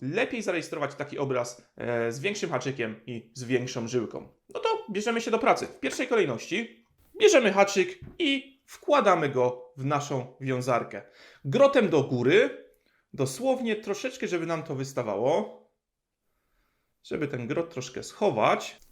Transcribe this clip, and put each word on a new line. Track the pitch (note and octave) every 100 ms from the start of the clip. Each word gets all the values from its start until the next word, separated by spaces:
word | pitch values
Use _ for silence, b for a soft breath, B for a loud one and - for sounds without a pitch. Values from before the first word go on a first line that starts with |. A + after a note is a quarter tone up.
lepiej | C3 F#3 A#3+ A#3+
zarejestrować | G3+ F3 - D#3+ C#3
taki | - C3+ -
obraz, | C#3 B2 A#2+ - _ -
e, | A#2 A#2 A#2
z | B2
większym | G3 G3+ F3+
haczykiem | C3+ C#3 C3 A2 G#2+ -
i | A#2 -
z | -
większą | A#2+ B2+ B2+ C3 A2+
żyłką. | B2 G#2+ - - _ -
No | -
to | A4+ G#4+ -
bierzemy | G3 A3+ A3+
się | A3+
do | G#3+
pracy. | A3 - -
W | -
pierwszej | C4 - C4+
kolejności | A#3 D3+ A2+ - F#3 A3+ - _ _ _ F#4
bierzemy | G#4 D4+ A3
haczyk | F#3+ G3 G3 F3+ - - -
i | D4+ C#4 - _ -
wkładamy | - - C#4+ A3 F3 C#3+
go | B2 B2 - - C#3
w |
naszą | C3+ C#3+ - C3+ B2 -
wiązarkę. | C3+ B2+ B2+ A#2 - G2+ - b b b
Grotem | C#3 G3+ C#4 C#4 G3
do | D3+
góry, | C#3 B2 A#2+ F#3+ C#4 - - _ _ _ _
dosłownie | C3 C3+ - C4 B3+ A3+ G#3+
troszeczkę, | G3+ G3 C4 - G3+
żeby | F3 E3
nam | D#3+
to | D3
wystawało, | C3+ C3+ C3+ G#2+ G2 B2+ F3 G#3 - _ _ _ _ _ _ _ _ _ _ _ _ _ _
żeby | - - C#3+
ten | B2+ A#2
grot | D#3 E3
troszkę | - - -
schować. | - - G#3 A2 B2 G#3 - - _